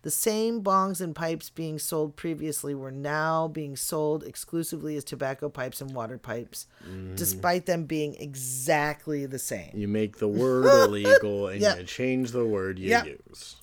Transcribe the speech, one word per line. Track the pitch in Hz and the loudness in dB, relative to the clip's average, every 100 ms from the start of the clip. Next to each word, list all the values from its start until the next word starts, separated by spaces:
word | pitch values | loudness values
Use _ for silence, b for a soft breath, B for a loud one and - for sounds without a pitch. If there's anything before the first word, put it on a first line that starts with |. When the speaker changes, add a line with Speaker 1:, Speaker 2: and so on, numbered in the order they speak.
Speaker 1:
the | - | -4
same | - 226 214 226 233 | 0 0 2 0 0
bongs | 196 190 190 180 | 2 4 4 0
and | 180 160 | -4 -4
pipes | 165 165 - | -4 -4 -8
being | - 160 156 | -8 -6 -6
sold | - 160 151 - | -4 -2 -2 -4
previously | 170 151 156 147 143 139 | -6 -4 -4 -4 -4 -6
were | 135 | -8
now | 135 143 151 160 160 165 | -8 -4 0 0 0 0
being | 160 147 135 | -4 -8 -6
sold | - 160 151 151 | -4 0 0 0
exclusively | - - - 165 160 160 156 151 | -4 -12 -6 -4 -4 -4 -4 -6
as | |
tobacco | - 135 135 135 147 | -6 -6 -4 -4 -6
pipes | 147 131 - | -6 -8 -6
and | 135 | -8
water | 131 113 127 | -6 -6 -8
pipes, | - 113 - - - B 87 | -8 -8 -8 -12 -16 B -14
Speaker 2:
Mm. | 92 92 92 | -10 -8 -4
Speaker 1:
despite | 170 190 180 180 170 | -2 0 0 0 0
them | 170 | -2
being | 151 156 147 | 0 -2 -2
exactly | - 147 135 127 131 131 151 147 147 - 147 139 | -6 -12 -10 -8 -4 2 2 2 -2 -4 -4 -4
the | 131 | -6
same. | - 104 80 | -6 -8 -8
Speaker 2:
You | 104 101 | -4 0
make | 107 107 - | 2 0 0
the | 107 | 0
word | 107 127 127 | 2 4 6
Speaker 1:
<laughs> | 185 - - | 8 10 8
Speaker 2:
illegal | 104 104 554 104 101 98 | 4 8 8 8 0 -2
and | 95 | 2
Speaker 1:
Yeah. | 104 92 | 2 2
Speaker 2:
you | |
change | 90 - 127 131 123 | -4 -4 -2 0 -2
the | 123 117 | 0 0
word | 104 95 92 | 0 -2 -2
you | 95 | 2
Speaker 1:
Yeah. | 233 | 2
Speaker 2:
use. | 82 67 - - - - | 2 -10 -18 -20 -18 -4